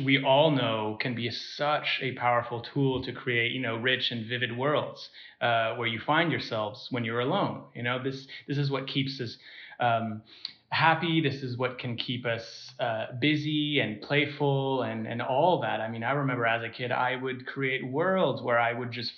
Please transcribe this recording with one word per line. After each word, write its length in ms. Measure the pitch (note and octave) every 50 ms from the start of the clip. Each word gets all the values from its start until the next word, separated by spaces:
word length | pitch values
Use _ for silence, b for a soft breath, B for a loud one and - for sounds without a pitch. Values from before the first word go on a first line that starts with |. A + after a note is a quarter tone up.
| C#3
we 180 | C3+ C#3 C#3 C3+
all 260 | C3+ C3+ C#3 D#3 D#3+
know 460 | D3 C3 A#2+ A2+ A2+ A2 G#2+ G#2+ G#2+ -
can 140 | - C3 A#2+
be 160 | A#2+ A#2+ A#2
such 720 | - - - - - - D3 D3 D3+ C#3 - - - - B2
a 100 | B2 A#2
powerful 480 | - B2 B2 A#2+ A#2+ A#2 - A#2+ A2+ A2+
tool 400 | - - C#3+ C#3 C3+ C3 B2 B2+
to 80 | A#2+ A#2
create, 400 | - - C3 A#2+ A#2 A#2 A#2 -
you 80 | C3
know, 160 | B2+ A#2 A2+
rich 340 | A2+ A#2 C3 B2+ B2 - -
and 160 | A#2+ A#2 A2
vivid 300 | A2 B2 A#2+ B2 A2+ A#2+
worlds, 520 | A#2+ C3 D3 D3+ B2 - - - - - - B B B B B B
uh, 340 | B2+ A#2+ A#2 A2+ A2+ A2+ A#2+
where 100 | B2 A#2 A#2
you 120 | A2+ G#2+
find 300 | - - D3+ D#3+ F3 E3 C3
yourselves 560 | - - - A#2+ A2 G#2+ G#2 - - - -
when 140 | - A#2+ A#2
you're 160 | A2+ A#2 A#2+
alone. 420 | B2 C#3 F3+ G3+ E3+ A2 - - - - -
You 80 | A#2+ A#2+
know, 180 | A#2+ B2+ B2+ B2+
this, 240 | C3+ C3+ - - - B B B B
this 100 | C#3+ C#3+
is 120 | C#3+ C#3
what 160 | C#3 C3 C3+ -
keeps 320 | - C#3+ C3+ C3+ - -
us, 160 | B2 - - - B B B B B B B B
um, 440 | B2 A#2+ A#2 A2+ A2+ A2 G#2+ G#2+ - B B B B B B B B B
happy. 500 | C#3+ B2 D3+ E3 D#3+ D#3+ F3 E3 D#3+ D#3+
This 240 | C#3+ C3+ - - C3+
is 120 | B2 A#2+
what 220 | A#2 B2+ B2 - -
can 180 | - B2 A#2
keep 300 | - - - B2 A2+ A2+
us, 460 | A#2+ A#2 A2+ - - - - - - - -
uh, 260 | C3 A#2+ A2 A2 A#2 - B2+ B2
busy 580 | D3 D3 D3+ D3 D3+ D#3 D3+ D3+ D3 D3+ D3 C3
and 240 | A#2 G#2+ G#2+ G#2 -
playful 800 | - C#3+ C#3+ D3+ D3 - - D3 C#3+ C#3 C#3 C3+ C3+ C3+ B2+ A#2
and, 240 | A2+ A2+ A2+ A2
and 160 | - A#2 A#2+ A#2+
all 380 | C3+ B2+ C3+ D#3+ F#3 E3+ C3+
that. 200 | A2+ G#2+ G#2+ A2
I 80 | A2 A2+
mean, 140 | A#2 A#2 A#2
I 80 | B2 C#3
remember 320 | D3 C#3 C3+ B2 A#2+ A#2
as 200 | A2+ A2+ A#2 A#2
a 40 | A2+
kid, 220 | - - B2 A#2+
I 240 | B2+ B2+ B2+ B2+ C3
would 320 | B2+ C3 C3 B2+ A#2+ B2+
create 400 | - - C#3 C3+ C3 C3 B2+ A#2
worlds 560 | B2+ B2+ D3 F3 F#3 F#3+ F#3+ F3 C#3 B2 A2+ A#2+
where 160 | B2+ A#2+ A#2
I 140 | A#2 A#2 A#2+
would 180 | B2 B2+ B2
just 220 | A#2 B2 A#2+ - -